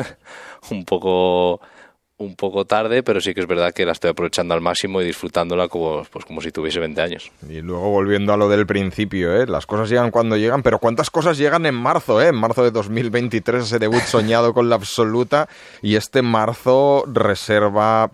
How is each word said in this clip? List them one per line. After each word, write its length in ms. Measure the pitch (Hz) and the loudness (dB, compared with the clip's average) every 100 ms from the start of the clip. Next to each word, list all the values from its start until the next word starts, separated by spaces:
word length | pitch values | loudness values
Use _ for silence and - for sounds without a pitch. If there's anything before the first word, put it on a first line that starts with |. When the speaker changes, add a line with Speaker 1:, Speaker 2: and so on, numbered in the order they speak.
| 123 - - | -12 -14 -20
Speaker 1:
<laughs> 440 | - - - - | -20 -20 -20 -12
un 160 | 104 90 | -12 -4
poco, 760 | 92 95 92 92 90 90 87 - - - _ _ _ | -4 0 0 2 2 0 -2 -8 -20 -20 _ _ _
un 200 | 101 90 | -14 -8
poco 260 | 101 98 | -6 -4
tarde, 400 | 98 107 110 123 | -2 -2 0 0
pero 160 | 123 101 | 0 -2
sí 140 | 95 | -2
que 80 | 92 | -4
es 60 | 87 | -2
verdad 260 | 87 87 | 0 0
que 120 | - 90 | 0 -2
la 60 | |
estoy 200 | 82 87 | -2 -2
aprovechando 420 | 82 87 - 87 | -2 -4 -4 -2
al 80 | 85 | -2
máximo 400 | 85 87 101 95 | -2 -4 -4 -4
y 40 | 87 | -4
disfrutándola 600 | 82 87 - 85 87 90 | -6 -6 -4 -2 -2 -2
como, 340 | 87 80 76 73 | -2 -4 -4 -8
pues, 140 | 78 | -16
como 160 | - 78 | -14 -12
si 100 | 78 | -10
tuviese 300 | 80 78 82 | -8 -6 -4
veinte 220 | 80 76 | -6 -4
años. 280 | 82 82 - _ 73 | -4 -6 -16 _ -16
Speaker 2:
Y 100 | 80 | -14
luego 300 | 85 90 98 | -10 -6 -2
volviendo 420 | 101 98 101 101 | 0 2 0 2
a 60 | 104 | 2
lo 100 | 104 | 4
del 180 | 104 104 | 2 2
principio, 680 | 101 95 - 107 98 87 98 | -2 -2 -4 -4 -2 0 0
¿eh? 100 | 127 | 0
Las 200 | 80 - | -2 -4
cosas 240 | 104 110 | -4 0
llegan 220 | 120 120 | 0 2
cuando 260 | 117 113 110 | 2 2 0
llegan, 260 | 110 135 | 0 0
pero 160 | 127 110 | 2 2
¿cuántas 300 | 117 117 151 | 0 0 -2
cosas 280 | - 160 147 | 0 0 2
llegan 280 | 147 165 160 | 0 2 0
en 100 | 123 | -2
marzo, 460 | 123 170 - 110 | -2 -2 2 4
eh? 80 | 160 | 4
En 60 | 131 | 4
marzo 280 | 113 117 | 2 2
de 80 | 123 | 2
dos 180 | 113 101 | 2 -2
mil 200 | 113 117 | -4 -2
veintitrés, 560 | 120 120 110 95 123 113 | -2 -2 -2 0 -2 0
ese 140 | 113 | 0
debut 220 | 107 117 | 2 2
soñado 500 | 113 123 110 113 117 | 2 0 2 4 4
con 160 | 117 120 | 2 2
la 60 | 117 | 2
absoluta, 760 | 98 - 113 113 123 147 151 - - - | 0 -2 0 0 0 0 0 -6 -20 -8
y 160 | 104 107 | 0 0
este 240 | - 135 | 2 0
marzo 800 | 123 113 107 113 - 131 143 139 139 | 2 2 0 0 2 4 6 4 2
reserva 1040 | 117 104 98 - 107 104 101 110 110 110 | 0 0 0 0 2 2 2 2 2 2